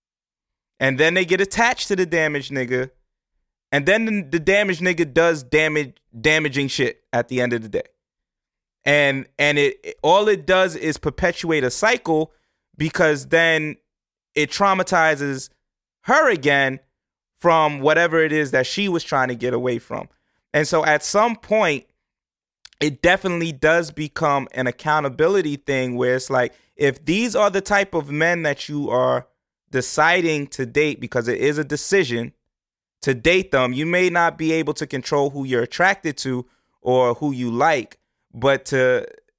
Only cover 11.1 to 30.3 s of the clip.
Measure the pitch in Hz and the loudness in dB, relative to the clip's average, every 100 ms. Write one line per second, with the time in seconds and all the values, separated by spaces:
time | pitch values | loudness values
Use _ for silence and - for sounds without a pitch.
11.1 | - 180 175 170 156 127 - 214 247 - | -2 -2 -2 -2 0 -2 0 0 0 0
12.1 | 156 156 _ _ _ _ - 151 - 160 | -2 -2 _ _ _ _ -6 -4 2 2
13.1 | 147 131 165 165 160 151 143 _ _ _ | 0 0 2 2 0 -4 -10 _ _ _
14.1 | _ _ 151 147 - 196 185 185 180 160 | _ _ -4 -4 0 2 2 0 2 2
15.1 | 147 143 135 - _ _ _ _ _ - | 0 -4 -6 -10 _ _ _ _ _ 0
16.1 | 285 294 180 139 139 135 131 _ _ _ | 2 2 2 2 2 2 -2 _ _ _
17.1 | _ _ _ 175 165 151 143 139 156 170 | _ _ _ 2 4 2 0 2 2 2
18.1 | 160 156 151 139 131 127 - 202 170 - | 2 2 0 0 0 0 -2 -2 -2 -2
19.1 | 139 127 120 123 120 127 117 - 120 - | 0 0 -2 -4 -2 -2 -4 -6 -12 -12
20.1 | _ _ _ _ 147 151 165 151 151 - | _ _ _ _ -2 0 0 2 0 0
21.1 | 202 233 220 - 214 180 143 - _ _ | 0 0 -2 -2 0 2 -2 -8 _ _
22.1 | _ _ _ _ _ - - 151 135 170 | _ _ _ _ _ -20 -4 -4 0 2
23.1 | 190 190 170 165 135 156 170 156 151 151 | 2 0 -4 -6 0 2 2 0 -8 -10
24.1 | - 156 143 123 - 127 - 156 151 139 | -4 -2 -2 -4 -4 -4 -4 -2 0 0
25.1 | 123 160 202 156 143 - 135 127 120 127 | 0 0 2 -2 -6 -4 -2 -2 -2 0
26.1 | 127 - 131 120 - _ - 143 135 - | 0 -2 -2 -2 -6 _ -2 -2 0 -2
27.1 | 190 240 208 202 190 190 202 196 170 143 | 0 0 2 2 0 0 0 0 -4 -4
28.1 | 147 165 175 156 139 - 147 139 123 127 | -2 0 0 -2 -4 -6 -6 -2 0 0
29.1 | 127 - _ _ _ _ 131 123 - 160 | 0 -6 _ _ _ _ -6 -2 0 2
30.1 | 180 165 | 2 0